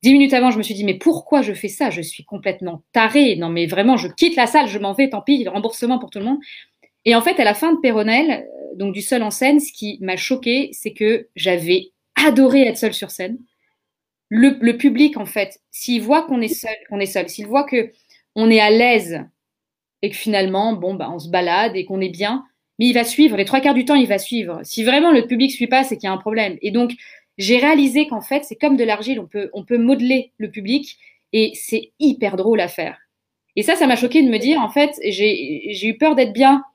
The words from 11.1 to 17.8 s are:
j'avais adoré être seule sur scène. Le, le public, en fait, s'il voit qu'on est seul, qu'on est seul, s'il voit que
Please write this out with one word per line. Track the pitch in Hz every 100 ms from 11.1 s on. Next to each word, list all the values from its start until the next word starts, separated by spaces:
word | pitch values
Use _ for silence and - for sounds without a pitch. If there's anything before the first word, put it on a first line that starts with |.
| 226 226 -
j'avais | 185 175 165 185 185 _ _ - 294
adoré | 247 262 277
être | 247 220
seule | 220
sur | - -
scène. | - 185 240 - _ _ _ _ _ _ _ _
Le, | 220 269 -
le | 233 240
public, | 285 226 294 269
en | 196
fait, | 214 196 - _
s'il | - - 240
voit | 214 294
qu'on | 320 254
est | 220
seul, | - 226 220 _
qu'on | 202
est | 196
seul, | 196 175
s'il | - 208
voit | 262 285
que | 254